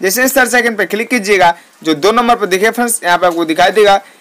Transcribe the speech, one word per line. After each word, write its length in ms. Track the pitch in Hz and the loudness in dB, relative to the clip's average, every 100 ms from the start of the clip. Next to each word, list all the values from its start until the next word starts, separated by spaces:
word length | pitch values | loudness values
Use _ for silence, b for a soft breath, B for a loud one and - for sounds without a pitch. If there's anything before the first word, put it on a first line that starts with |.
जैसे 200 | 190 202 | -4 0
ही 60 | 262 | 0
search 260 | 269 247 | 0 0
icon 200 | 247 233 214 | 0 -2 -4
पे 80 | 185 | -6
click 220 | 208 226 | -6 -4
कीजिएगा, 420 | 247 196 196 175 170 B _ | -4 0 2 2 0 B _
जो 120 | 160 | -4
दो 180 | 151 180 | 0 0
number 240 | 226 233 233 | 2 2 0
पर 100 | 196 | 0
देखिए 240 | 185 220 | 0 0
friends, 280 | 226 240 - | -2 -4 -2
यहाँ 140 | 175 175 | 0 2
पे 80 | 180 | 2
आपको 180 | 170 | 0
दिखाई 260 | 165 160 185 | -2 0 0
देगा 300 | 214 202 196 b b | 2 2 2 b b